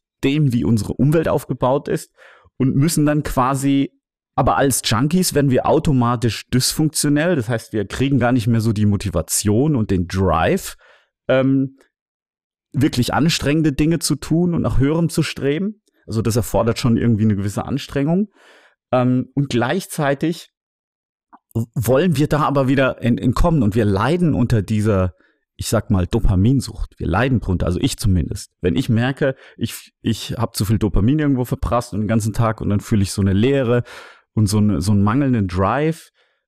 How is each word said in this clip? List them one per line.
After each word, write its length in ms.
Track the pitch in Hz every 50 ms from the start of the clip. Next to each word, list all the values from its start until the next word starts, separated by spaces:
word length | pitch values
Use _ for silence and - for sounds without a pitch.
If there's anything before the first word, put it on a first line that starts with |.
| _ _ _ _ -
dem, 300 | 135 139 156 151 135 117
wie 120 | 123 -
unsere 280 | 92 117 104 101 - -
Umwelt 360 | - 127 147 156 165 - -
aufgebaut 600 | 82 120 - - 143 - - 123 131 143 - -
ist 240 | 156 156 - - _ _ - - - - _ _ _
und 180 | _ 131 135 -
müssen 320 | 139 139 175 - 160 147
dann 160 | 147 147 151 147
quasi, 720 | - - 135 123 127 139 131 135 139 139 139 135 - - _ _ _ _ _ _ _ _
aber 220 | - 135 131 107
als 260 | 85 135 143 127 - -
Junkies 500 | - - 104 135 151 160 185 180 - -
werden 160 | 143 143 139
wir 160 | 120 117 -
automatisch 840 | - 123 160 156 160 139 127 117 120 123 113 120 117 - - - -
dysfunktionell, 840 | - 127 131 - - - 156 151 - - - 147 147 147 156 180 180
das 120 | 143 107 104
heißt, 240 | 123 113 - - -
wir 120 | 110 101
kriegen 320 | - - - 127 139 143 127
gar 140 | 117 120 127
nicht 160 | 127 98 120
mehr 120 | 117 113
so 120 | 107 117 107
die 140 | 104 107
Motivation 920 | 104 101 95 - 101 80 82 80 - - - - 101 104 117 139 160 151
und 140 | 120 110 -
den 180 | 101 90 87 90
Drive, 680 | 92 95 95 90 78 80 80 - 170 196 - - - - _ - - _ _ _ _ _ _ -
ähm, 480 | 127 131 135 135 135 135 135 135 135 _ _ _ _ _ _ _ _ _ _ _ _ _ _ _ _ _ _ _ -
wirklich 420 | - 139 156 - 127 120 - -
anstrengende 580 | 104 139 170 - - - 139 147 160 151 156 135
Dinge 280 | - 151 156 165 160
zu 160 | - - 151
tun 380 | - - - 151 165 175 175 170
und 80 | 160 -
nach 160 | 104 101 101
Höherem 300 | 131 139 151 170 170 156
zu 140 | - - 156
streben. 600 | - - - - 139 143 160 185 208 214 - _ _ _ _ _
Also 140 | - 104 113
das 160 | 104 117 107
erfordert 420 | 117 107 - - 98 113 117 113 -
schon 180 | - 123 113
irgendwie 280 | - - 120 117 101 110
eine 120 | 110 104
gewisse 280 | 95 98 101 98 113 -
Anstrengung. 640 | - 117 139 - - - 139 139 151 170 190 208 - _ _ _ - - - _ _ _ _ _ _ -
Ähm, 380 | 127 123 127 127 127 127 - _
und 140 | 139 143 139
gleichzeitig 1000 | - 117 117 123 156 196 - - - - 151 135 143 143 165 160 175 - - - _ _ _ _ _ _ _ _ _ _ _ _ _ _ _ _ - _ _ _ _
w-, 100 | 113 117 - _
wollen 420 | - 113 - 127 135 175 185 156 123
wir 80 | 151
da 140 | 147 170 139
aber 280 | 151 127 139 139 135 127
wieder 340 | 139 131 135 127 - - -
ent-, 180 | 131 117 -
entkommen 420 | - 127 113 - - 175 165 151 107
und 120 | 104 95
wir 120 | 120 110
leiden 480 | 104 98 92 110 127 170 180 175 160 -
unter 260 | 95 123 - 123 110
dieser, 540 | 92 - 107 104 104 110 101 95 92 90 - _ _ _ _ _ _ _ _
ich 120 | _ - -
sag 220 | - 107 - -
mal, 160 | 104 92 90
Dopaminsucht. 880 | - - 113 - - 98 92 95 120 139 135 - - - - - - - _
Wir 100 | 80 78
leiden 320 | 82 98 123 139 131 101
drunter, 260 | - - 92 82 -
also 140 | - 87 -
ich 160 | - - -
zumindest. 560 | - - 104 90 87 - - - - - - _ _
Wenn 160 | - 90 -
ich 140 | - 131 -
merke, 440 | 113 110 120 131 139 - 160 135 135 - - - -
ich, 360 | - 117 113 - - - - _ _ -
ich 300 | - 113 - - - -
hab 220 | - 117 - -
zu 120 | - 110
viel 120 | 92 113 95
Dopamin 400 | 107 101 - - 92 120 143 156
irgendwo 280 | 151 143 139 123 123
verprasst 480 | - 127 - - - 117 123 - - -
und 60 | 101
den 80 | 110 92
ganzen 260 | 110 117 104 110 -
Tag 260 | - 117 110 110 -
und 80 | - -
dann 120 | 101 95
fühle 220 | - - 113 104 98
ich 100 | - -
so 100 | - 98
eine 100 | 101 92
Leere 500 | 98 110 135 139 139 131 113 120 120 120 - - - - - - - _ _ _
und 120 | 113 107
so 120 | 95 104 107
eine, 240 | 104 107 98 71 92
so 100 | 104 104
einen 100 | 101 98
mangelnden 460 | 104 110 139 143 135 123 113 98 92
Drive, 600 | 87 92 98 98 117 139 151 160 160 - - - _ _ _ _ _ _ _